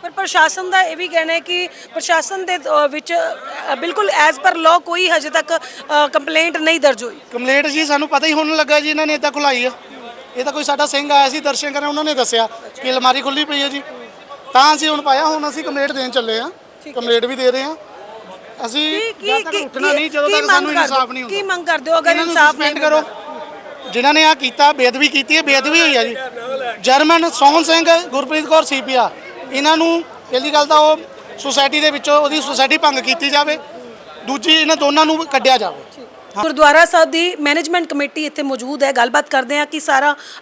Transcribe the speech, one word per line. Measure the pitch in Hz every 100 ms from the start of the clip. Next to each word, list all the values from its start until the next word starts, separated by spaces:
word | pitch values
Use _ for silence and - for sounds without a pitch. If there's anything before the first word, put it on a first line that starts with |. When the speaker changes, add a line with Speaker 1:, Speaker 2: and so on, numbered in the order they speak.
Speaker 1:
ਪਰ | 349
ਪ੍ਰਸ਼ਾਸਨ | 349 370 339 311 349 370
ਦਾ | 381
ਇਹ | 359 320
ਵੀ | 359
ਕਹਿਣਾ | 330 320
ਹੈ | 330
ਕਿ | 339 359 359 - -
ਪ੍ਰਸ਼ਾਸਨ | 330 - 330 302 381 370
ਦੇ, | 359
ਅ, | 277 302 294
ਵਿੱਚ, | 294 302
ਅ, | 339 330 - - - -
ਬਿਲਕੁਲ | 269 330 403 403 359 302
as | 320
per | 370
law | 339 320 349
ਕੋਈ | - 339 370
ਹਜੇ | 330 285
ਤੱਕ, | 320 302
ਅ, | 330 - - - 294 294
ਕੰਪਲੇਂਟ | 311 311 311 330 330
ਨਹੀਂ | 311 330
ਦਰਜ | 285 226
ਹੋਈ। | 233 175 -
Speaker 2:
ਕੰਪਲੇਂਟ | 240 247 277 294
ਜੀ | 294
ਸਾਨੂੰ | 302 285 294
ਪਤਾ | 277 320
ਹੀ |
ਹੁਣ | 302 311 311
ਲੱਗਾ | 294 302
ਜੀ | 302
ਇਹਨਾਂ | 302 302
ਨੇ |
ਇੱਦਾਂ | 302 294
ਖੁਲਾਈ | 285 285 247
ਆ। | 247 247 - - 233 - - 247
ਇਹ |
ਤਾਂ | 262
ਕੋਈ | 285
ਸਾਡਾ | 294 277 285
ਸਿੰਘ | 277 285
ਆਇਆ | 285 277
ਸੀ | 302
ਦਰਸ਼ਨ | 285 277 294
ਕਰਨ, | 285
ਉਹਨਾਂ | 294 294
ਨੇ | 311
ਦੱਸਿਆ | 269 233 226 226 - 214 -
ਕਿ | 254
ਅਲਮਾਰੀ | 254 254 262
ਖੁੱਲੀ | 269 277
ਪਈ | 302 285
ਹੈ | 277
ਜੀ, | 277 - 247 233 - - - -
ਤਾਂ | 254 294
ਅਸੀਂ | 302 311
ਹੁਣ | 294
ਪਾਇਆ। | 294 269
ਹੁਣ | 311 311 294
ਅਸੀਂ | 285
ਕੰਪਲੇਂਟ | 262 277 277
ਦੇਣ | 262 254
ਚੱਲੇ | 254 226 220
ਆ, | 269 - - -
Speaker 1:
ਠੀਕ | 302
ਹੈ। |
Speaker 2:
ਕੰਪਲੇਂਟ | 254 233 233
ਵੀ | 247 262
ਦੇ | 254
ਰਹੇ | 262
ਆ। | 277 311 - - - - - 185 - - 233
ਅਸੀਂ | 269 302 359
Speaker 1:
ਕੀ, | 453
ਕੀ, | - 403
Speaker 2:
ਜਦ | 440
ਤੱਕ | 330 392
Speaker 1:
ਕੀ, |
Speaker 2:
ਉੱਠਣਾ | 277 262 285
ਨਹੀਂ, | 294 311
ਜਦੋਂ | 302 294
Speaker 1:
ਕੀ |
Speaker 2:
ਤੱਕ | 302 285
ਸਾਨੂੰ | 359 370
Speaker 1:
ਮੰਗ | 302
ਕਰਦੇ, | 285
Speaker 2:
ਇਨਸਾਫ | 269 247
ਨਹੀਂ | 254
ਹੁੰਦਾ। | 247 403
Speaker 1:
ਕੀ |
ਮੰਗ | 392 359 330
ਕਰਦੇ | 320 269
ਹੋ | 330
ਅਗਰ | 330
Speaker 2:
ਇਹਨਾਂ | 330
ਨੂੰ | 330
Speaker 1:
ਇਨਸਾਫ | 330 294
Speaker 2:
ਸਸਪੈਂਡ | 294 294 302
Speaker 1:
ਨਹੀਂ |
Speaker 2:
ਕਰੋ। | 302 311
Speaker 1:
ਮਿਲਦਾ? | 302 - - - - - - - -
Speaker 2:
ਜਿਨ੍ਹਾਂ | 240 269
ਨੇ | 302
ਆਹ | 311
ਕੀਤਾ, | 311 262 240 294
ਬੇਅਦਬੀ | 294 247 254 294
ਕੀਤੀ | 277 262 311
ਹੈ, |
ਬੇਅਦਬੀ | 302 269 269 330
ਹੋਈ | 330 254
ਆ |
ਜੀ। | 226 233 262 233 240 262 247 208
ਜਰਮਨ | 190 269 311 330 339
ਸੋਹਣ | - 277 320
ਸਿੰਘ, | 320 330 330 339
ਗੁਰਪ੍ਰੀਤ | 349 269 285 311 302
ਕੌਰ | 311
ਸੀਪੀਆ, | 302 277 262 254 208 - - - 262
ਇਹਨਾਂ | 269 294 320
ਨੂੰ | 330 339 330 - -
ਪਹਿਲੀ | 254 294
ਗੱਲ | 294 294
ਤਾਂ | 311
ਉਹ | 302 311 - - - -
ਸੁਸਾਇਟੀ | 233 285 277 302
ਦੇ | 302
ਵਿੱਚੋਂ, | 285 294 294
ਉਹਦੀ | 294 302
ਸੁਸਾਇਟੀ | 285 254 269 269
ਭੰਗ | 311 269
ਕੀਤੀ | 240 262 277
ਜਾਵੇ, | 285 294 311 - - - - - -
ਦੂਜੀ | 208 269 254
ਇਹਨਾਂ | 320 311 311
ਦੋਨਾਂ | 285 294 311
ਨੂੰ | 320 320
ਕੱਢਿਆ | 269 233 254
ਜਾਵੇ। | 190 143 - - - - - 196
Speaker 1:
ਗੁਰਦੁਆਰਾ | 320 277 294 302
ਸਾਹਿਬ | 330 349 320
ਦੀ | 320 349 359
ਮੈਨੇਜਮੈਂਟ | 285 302 311 359 330
ਕਮੇਟੀ | 294 285 311 302
ਇੱਥੇ | -
ਮੌਜੂਦ | 277 262 254 285
ਹੈ, | 277
ਗੱਲਬਾਤ | 254 240 285 294
ਕਰਦੇ | 269 247 294
ਹਾਂ | 294
ਕਿ | 311
ਸਾਰਾ | - 269 294 285 - -